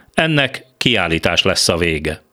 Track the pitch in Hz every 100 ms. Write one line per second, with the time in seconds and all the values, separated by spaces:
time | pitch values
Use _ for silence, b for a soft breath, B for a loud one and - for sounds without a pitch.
0 | b - 160 147 131 - - - 135 110
1 | 85 82 92 82 98 87 - 85 85 78
2 | 78 76 _